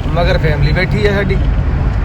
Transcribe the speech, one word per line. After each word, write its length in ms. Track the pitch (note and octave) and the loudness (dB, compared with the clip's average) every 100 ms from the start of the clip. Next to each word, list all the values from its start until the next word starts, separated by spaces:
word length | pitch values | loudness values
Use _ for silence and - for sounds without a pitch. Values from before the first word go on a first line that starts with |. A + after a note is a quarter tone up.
| - | -4
ਮਗਰ 320 | E3 F3+ F#3 | 0 0 0
ਫੈਮਿਲੀ 340 | D#3+ - - | 0 0 0
ਬੈਠੀ 340 | F3+ F3+ G3+ G3+ | 0 0 0 0
ਆ 60 | |
ਸਾਡੀ, 240 | G3+ G3 G3 - - - - - - | 0 0 0 0 0 0 0 0 -2